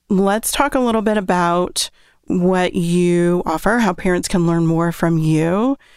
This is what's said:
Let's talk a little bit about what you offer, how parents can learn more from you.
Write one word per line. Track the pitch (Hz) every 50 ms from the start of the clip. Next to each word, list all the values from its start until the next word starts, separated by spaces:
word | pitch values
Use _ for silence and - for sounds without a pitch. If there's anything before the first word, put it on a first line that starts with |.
| _ -
Let's | 202 185 196 196 202 226 - -
talk | - - 277 285 -
a | 262
little | 247 233 226 220
bit | 202 220 214 214
about | 190 185 180 180 175 170 170 180 180 - - - - - - _ _ _ _ _ _
what | - - 185 175 185 185 185 180 - -
you | 185 170 170 175 180 175 175 175 175 175 175 175 180 -
offer, | - 160 156 - 196 226 240
how | 226 185
parents | 185 - - 185 180 180 - -
can | - 175 170
learn | 170 170 170 165
more | 160 165 160 170 170
from | 165 - 170 165 170 160
you. | 156 156 156 156 160 165 180 208 233 262 277 - _ _ -